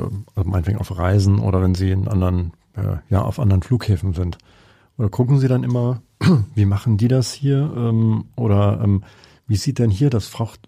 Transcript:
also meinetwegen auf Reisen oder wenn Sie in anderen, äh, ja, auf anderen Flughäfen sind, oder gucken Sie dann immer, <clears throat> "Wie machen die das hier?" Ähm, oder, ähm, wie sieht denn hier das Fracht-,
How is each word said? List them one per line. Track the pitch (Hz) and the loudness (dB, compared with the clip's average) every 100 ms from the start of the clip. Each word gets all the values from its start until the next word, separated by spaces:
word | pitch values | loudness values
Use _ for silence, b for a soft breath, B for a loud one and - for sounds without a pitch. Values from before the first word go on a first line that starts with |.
| 92 98 - | -4 -8 -8
also | - 90 | -4 -2
meinetwegen | 95 85 101 | 0 0 -2
auf | 101 90 | -4 -4
Reisen | 90 101 98 101 | 2 4 4 2
oder | 110 92 | 2 2
wenn | 92 90 | 2 2
Sie | 95 | 0
in | 95 98 | 0 0
anderen, | 101 92 90 85 - _ | 0 0 -2 -4 -10 _
äh, | - 101 92 - | -6 -6 -6 -2
ja, | 98 | -2
auf | 107 - | -2 -2
anderen | 101 92 | 2 2
Flughäfen | - 120 - 90 95 | 2 -2 0 -2 -2
sind, | 85 87 80 b b b b b - | -4 -4 -8 b b b b b -6
oder | 104 | -2
gucken | - 123 139 | 0 2 2
Sie | 131 | 2
dann | 127 | 0
immer, | 123 123 120 123 - - | 0 -2 -2 -4 -10 -2
<clears throat> | - 147 101 107 | 2 2 2 0
"Wie | 98 | 0
machen | 101 117 104 | 0 0 0
die | 120 | 2
das | 131 120 | 2 0
hier?" | - 139 139 147 123 | -4 -2 0 -2 -2
Ähm, | 117 113 113 110 - | -2 0 2 0 -4
oder, | - 113 101 101 107 | -4 0 2 2 0
ähm, | 104 98 B B B B - | 0 0 B B B B -4
wie | 104 | -2
sieht | 147 120 | -2 0
denn | 117 | 0
hier | 95 143 | 2 0
das | 117 - | 0 -4
Fracht-, | - 117 - | -8 -10 -10